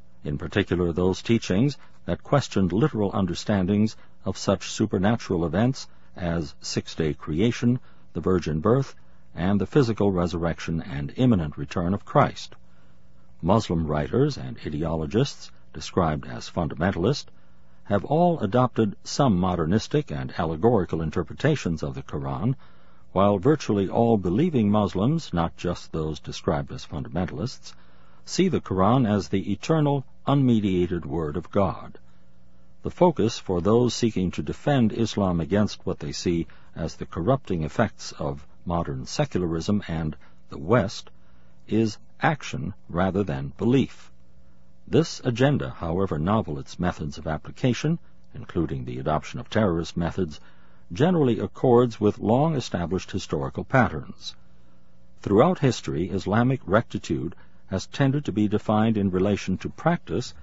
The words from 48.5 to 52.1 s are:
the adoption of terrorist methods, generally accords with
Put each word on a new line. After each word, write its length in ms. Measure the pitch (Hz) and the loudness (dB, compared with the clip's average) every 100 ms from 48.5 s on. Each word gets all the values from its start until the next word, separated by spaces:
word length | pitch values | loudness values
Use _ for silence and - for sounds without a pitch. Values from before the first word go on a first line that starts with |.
| 90 78 67 62 | -2 -2 -2 -6
the 140 | 62 | -4
adoption 400 | - 76 - 131 | 0 0 -2 -10
of 100 | - | -2
terrorist 480 | 110 107 85 82 - | 2 2 2 -2 -2
methods, 420 | 85 - 85 73 - - - - - | -2 -2 -4 -6 -14 -16 -16 -16 -6
generally 460 | 87 160 175 131 101 | 2 4 6 4 2
accords 600 | 104 - 135 120 123 - | -2 2 6 8 6 4
with 200 | 104 | 2